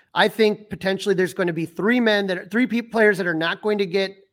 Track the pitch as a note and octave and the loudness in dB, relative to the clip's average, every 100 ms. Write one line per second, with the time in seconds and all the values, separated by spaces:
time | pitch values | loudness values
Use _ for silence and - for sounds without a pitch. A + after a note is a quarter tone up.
0 | _ E3 G3+ - G#3+ G#3 - - F#3+ F#3+ | _ 0 0 4 2 0 -8 -6 -4 -2
1 | G3+ F#3+ F#3 - F3 E3 D#3+ - G3 B3 | 0 0 0 -2 -4 -2 -6 -2 0 2
2 | A3+ G#3 G3 F3+ - A3 B3+ A3+ A#3 A3+ | 2 2 0 -4 -4 -2 0 -2 -2 2
3 | G#3+ F#3+ F3+ D#3+ E3 F#3+ G#3+ G#3 G3 F#3+ | 4 2 0 -2 -2 -4 -2 -2 0 -2
4 | F#3+ G3 _ | -2 -6 _